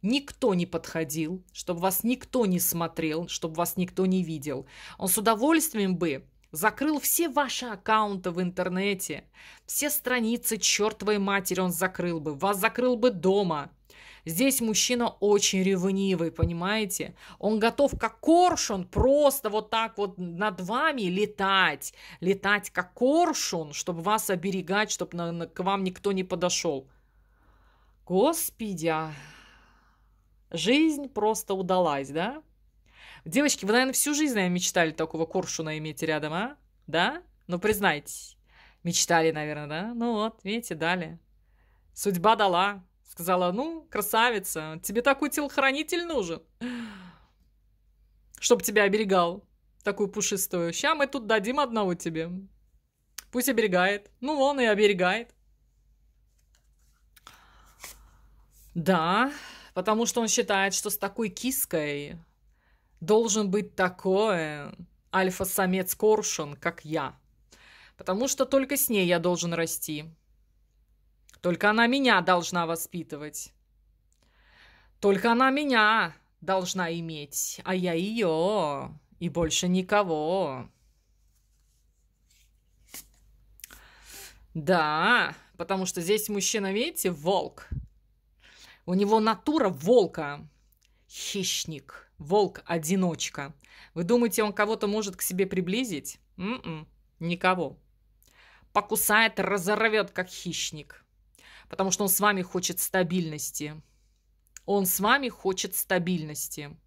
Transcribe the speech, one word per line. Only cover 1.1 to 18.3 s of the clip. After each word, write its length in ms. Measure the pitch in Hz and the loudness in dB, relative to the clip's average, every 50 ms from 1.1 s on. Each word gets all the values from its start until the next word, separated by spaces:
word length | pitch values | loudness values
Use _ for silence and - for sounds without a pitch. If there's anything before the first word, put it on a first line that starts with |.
| 147 160 160 151 180 185 - _ | -4 -4 -4 -4 -4 -8 -10 _
чтобы 280 | _ - - - 180 170 | _ -14 -6 -6 -4 0
вас 240 | 175 190 185 - - | 0 0 0 0 0
никто 400 | 226 254 247 - - - 262 226 | -2 -2 -2 -4 -4 0 0 2
не 160 | 196 185 175 | 2 2 0
смотрел, 680 | 180 - - 170 170 165 165 - 160 160 151 160 175 165 | 0 -2 -2 -2 -4 -4 -4 -4 -4 -2 -2 -4 -6 -6
чтобы 260 | - - - 165 160 | -8 -6 -6 -6 -2
вас 240 | 160 170 170 - - | -2 -2 -2 0 -4
никто 260 | 180 180 - - 185 | -4 -4 0 0 0
не 180 | 185 185 185 | 2 2 0
видел. 440 | 180 156 160 151 135 151 135 131 139 - - - - - - - | 0 -2 -6 -8 -6 -6 -6 -8 -8 -12 -20 -20 -20 -20 -12 -8
Он 100 | - 185 | -2 -2
с 80 | - | 0
удовольствием 800 | 226 202 226 226 202 233 302 330 320 - - - 220 202 190 185 | 2 2 2 2 4 4 4 4 4 2 0 -2 -2 0 0 0
бы 320 | 165 175 165 139 135 - _ _ _ _ _ | 0 0 -2 -2 -4 -8 _ _ _ _ _
закрыл 480 | - 151 180 214 208 - 269 311 302 277 | -8 0 0 0 2 2 -2 0 0 0
все 300 | - - - - 339 330 | 0 0 0 0 0 0
ваши 340 | 247 285 285 247 - - 254 | 0 0 0 0 -4 -6 -6
аккаунты 680 | 240 214 190 _ - 220 220 214 208 202 190 185 185 | -8 -10 -8 _ 2 2 2 2 0 -2 -4 -4 -4
в 120 | 170 175 | -2 -2
интернете, 800 | 185 180 175 - 180 185 180 185 196 202 202 185 - - 151 - - _ _ - - - - - _ | -4 -4 -2 -4 -4 -2 -2 -2 0 -2 -2 -4 -6 -10 -10 -12 -12 _ _ -20 -20 -20 -20 -20 _
все 240 | - - - 277 294 | -8 -4 -2 -2 -2
страницы 720 | 294 - - 254 254 247 226 220 240 240 240 - 226 208 | -2 -2 -2 -2 0 0 0 0 -2 -2 -2 -4 -4 0
чертовой 600 | - - - - 208 220 214 - 196 202 214 208 | 0 0 2 2 2 0 0 -2 -2 0 0 2
матери 420 | 196 196 196 196 190 - 185 175 | 2 2 0 0 0 0 0 0
он 120 | 185 180 | 0 0
закрыл 480 | 170 - 190 185 185 - 175 175 170 165 | 0 0 -2 -2 -2 -2 -2 -2 -2 -2
бы, 140 | 147 156 147 | -4 -6 -6
вас 240 | 139 165 196 202 190 | -2 0 0 0 2
закрыл 380 | 196 220 220 - 240 254 247 | 0 0 0 2 2 2 2
бы 140 | 226 220 254 | 4 2 2
дома. 600 | 214 175 151 190 190 202 202 175 160 147 139 156 _ _ _ _ - - - - - - _ | 2 4 2 2 4 4 2 0 -2 -4 -6 -10 _ _ _ _ -20 -20 -20 -20 -20 -14 _
Здесь 360 | 165 160 175 262 277 262 - | -6 0 2 4 4 4 2
мужчина 460 | 233 220 214 208 - - 247 240 240 - - _ | 0 0 0 0 0 0 0 0 0 -2 -2 _
очень 420 | 190 208 208 208 202 - - 190 | 2 4 4 4 4 2 2 2
ревнивый, 680 | 190 190 196 185 175 196 196 196 196 196 185 165 170 160 | 2 2 2 2 0 0 0 0 0 0 0 0 0 -4
понимаете? 840 | 160 - 165 170 170 165 175 190 208 220 214 190 - - 151 - - _ - - - _ | 0 0 0 0 0 -4 -2 -2 -2 -2 -2 -4 -4 -8 -8 -10 -12 _ -20 -20 -16 _
Он 200 | - 202 220 214 | -2 0 0 2
готов, 400 | 208 233 226 - 285 262 - - | 2 0 4 4 2 2 2 -2
как 220 | - 220 - _ | -4 -4 -6 _
коршун, 680 | - - | 2 4